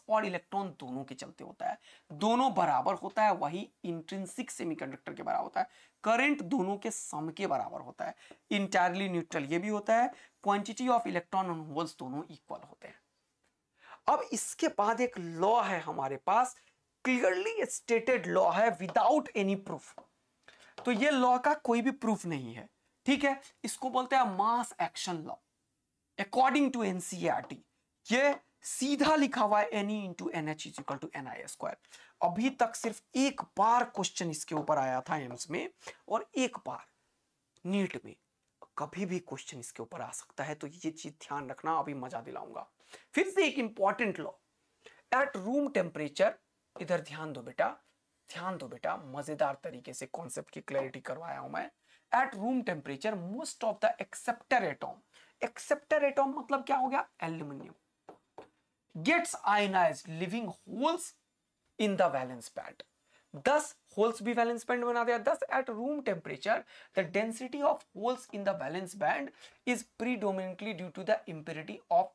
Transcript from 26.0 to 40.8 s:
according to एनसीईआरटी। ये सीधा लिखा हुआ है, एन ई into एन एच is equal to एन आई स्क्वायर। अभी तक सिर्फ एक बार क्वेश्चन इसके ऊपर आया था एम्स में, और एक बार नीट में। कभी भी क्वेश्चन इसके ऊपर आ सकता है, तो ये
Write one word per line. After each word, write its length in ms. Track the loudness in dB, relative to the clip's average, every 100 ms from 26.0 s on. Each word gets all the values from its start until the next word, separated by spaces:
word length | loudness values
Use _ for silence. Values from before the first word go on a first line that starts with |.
| _ -8
according 520 | -2 4 6 6 4 2
to 80 |
एनसीईआरटी। 800 | 0 -2 -6 -2 0 0 -2 -12 _ _ _ _ 0
ये 240 | 4 4 2 _ _
सीधा 540 | -10 -2 0 4 4 6
लिखा 260 | 4 4
हुआ 180 | 4 4
है, 80 | 2
एन 240 | 0 -2
ई 160 | -2 -4
into 240 | -6 -6 -4
एन 140 | -4
एच 180 | -6 -8
is 120 | -10
equal 220 | -8 -8
to 120 | -8 -10
एन 120 | -10
आई 160 | -10 -12
स्क्वायर। 300 | -8 -8 -8 _ -20 -20 0
अभी 280 | 0 2 0
तक 260 | 2 0 2
सिर्फ 260 | -4 -6 _ 2
एक 260 | 2 2 -10 2
बार 260 | 6 6
क्वेश्चन 460 | 4 -2 -4 -2 -4
इसके 260 | -4 -4 -4
ऊपर 220 | 0 2
आया 240 | 2 0
था 160 | -2 -4
एम्स 320 | -4 -10 -8
में, 180 | -6 -6 _ -20 -18 -4
और 200 | -4 -2 -2
एक 200 | -2 -2 -10
बार 200 | -10 -12 _ _ _ _ _ _ _ -4
नीट 400 | 0 0 -4 -12
में। 100 | -20 _ _ _ _ -14 -8
कभी 280 | -8 -4 -4
भी 140 | -4
क्वेश्चन 400 | -6 -12 -10 -14
इसके 240 | -14 -12
ऊपर 180 | -12 -10
आ 100 | -10
सकता 320 | -10 -14 -10
है, 120 | -8 -6
तो 120 | -10
ये 240 | -8